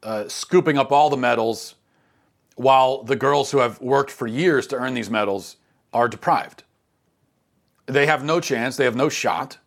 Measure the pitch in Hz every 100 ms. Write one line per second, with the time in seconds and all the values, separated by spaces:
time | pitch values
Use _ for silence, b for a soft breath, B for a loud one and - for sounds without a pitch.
0 | 110 110 104 - - 180 - 143 135 143
1 | 151 139 123 117 113 113 - - _ _
2 | _ _ _ _ _ - 127 131 131 135
3 | 117 135 135 147 135 139 123 107 127 139
4 | 139 - 120 117 180 143 - 131 127 127
5 | 104 113 104 98 90 - _ _ _ 117
6 | 120 110 - 160 - - _ _ _ _
7 | _ _ _ _ _ _ _ _ - 135
8 | 143 151 139 165 165 123 120 127 131 117
9 | 147 - 120 82 139 -